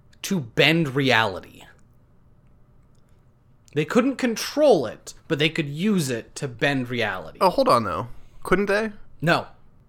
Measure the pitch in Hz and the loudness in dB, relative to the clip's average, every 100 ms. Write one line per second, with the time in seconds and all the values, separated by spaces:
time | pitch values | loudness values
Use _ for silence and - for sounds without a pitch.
0 | _ - - 196 120 - 147 165 151 127 | _ -14 -4 -4 -2 2 4 4 2 0
1 | 135 113 110 87 - - - - - _ | 4 4 2 -2 -12 -20 -20 -20 -20 _
2 | _ _ _ _ _ _ _ _ _ _ | _ _ _ _ _ _ _ _ _ _
3 | _ _ _ _ _ _ _ 143 156 233 | _ _ _ _ _ _ _ -6 0 0
4 | 262 247 247 220 - - 302 190 113 87 | 0 -2 -4 -4 -6 2 4 4 0 -8
5 | - - - 151 156 160 147 143 202 196 | -16 -20 -6 -2 0 -2 -6 -4 0 0
6 | 135 117 - - 139 113 147 139 123 123 | 0 -4 -8 -10 -10 -4 -2 -2 -4 -4
7 | 107 95 80 - 190 180 262 120 104 82 | -4 -4 -10 0 0 2 4 2 2 -4
8 | 117 - - - - 190 202 202 220 208 | -6 -12 -16 -14 0 0 2 0 -2 -8
9 | - - 156 151 - - - - | -18 -6 0 0 -2 -14 -20 -20